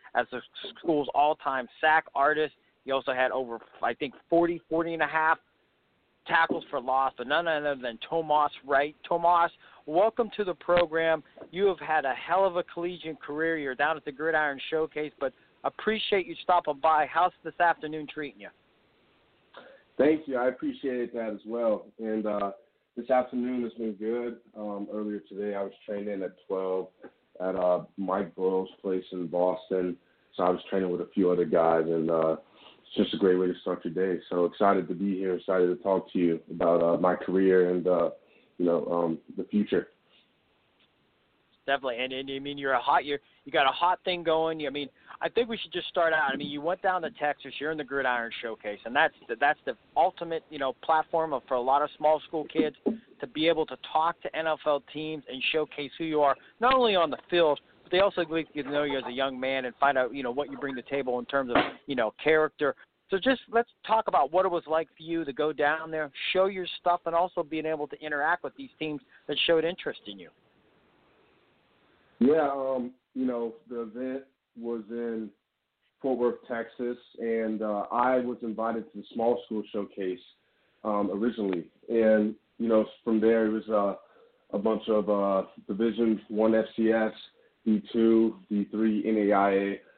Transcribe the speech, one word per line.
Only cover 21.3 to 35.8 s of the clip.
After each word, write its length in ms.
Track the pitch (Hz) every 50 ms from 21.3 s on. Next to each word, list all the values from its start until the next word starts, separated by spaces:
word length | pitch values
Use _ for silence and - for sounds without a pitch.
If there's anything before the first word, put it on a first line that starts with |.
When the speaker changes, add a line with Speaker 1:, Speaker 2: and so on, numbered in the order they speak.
| 107 101 -
Speaker 2:
well. 400 | 107 113 117 117 113 104 98 - - _ -
And, 260 | 113 110 110 110 104
uh, 260 | 107 104 101 101 98 - - _ _ _ _ _ _ _
this 140 | 120 120 -
afternoon 500 | 131 127 127 - 127 123 120 127 127 123 120
has 80 | 110 107
been 200 | 117 113 110 101
good. 440 | 95 107 110 120 120 120 120 113 - _ _ -
Um, 300 | 107 104 104 101 101 101 -
earlier 280 | 101 107 107 107 104 101
today, 360 | - - 98 98 101 104 101
I 60 | 98
was 100 | 98 98 - - _
training 360 | - 104 101 101 104 101 98
at 100 | 95 90 - _ _
twelve 400 | - 98 95 92 92 92 92 92 - _ _ - - _ _ _ _ - -
at, 160 | 92 92 92
uh, 280 | 92 90 90 90 87 85 - _
Mike 400 | - 98 92 92 101 101 85 -
Burrow's 320 | 95 92 95 95 95 92 - - -
place 240 | - 98 92 92 - - 92
in 140 | 90 87
Boston. 680 | 80 80 87 90 92 92 92 - - 95 92 90 90 87 - _ _ _ _ _ _ -
So 80 | - 92
I 60 | 90
was 100 | 90 87 - -
training 200 | - 95 95 90
with 80 | 87 87
a 100 | 82 - -
few 180 | 104 92 90
other 140 | 90 87 87
guys, 400 | 78 82 85 82 82 82 80 80
and, 260 | 82 82 80 80 82
uh, 240 | 82 80 80 80 80 - - _ _ - - - - _ _
it's 120 | - -
just 180 | 113 101 - -
a 40 |
great 220 | - 101 92 90 90
way 80 | 92
to 100 | 90 90 -
start 240 | - 92 90 85 -
your 80 | 87 80
day. 280 | 92 95 95 90 85 - -
So 140 | 92 87 87
excited 460 | 85 - - 107 98 101 95 87 85
to 40 | 92
be 220 | 87 98 101 95
here, 200 | 92 98 95 90
excited 320 | 90 - - 95 92 90
to 140 | 90 87 87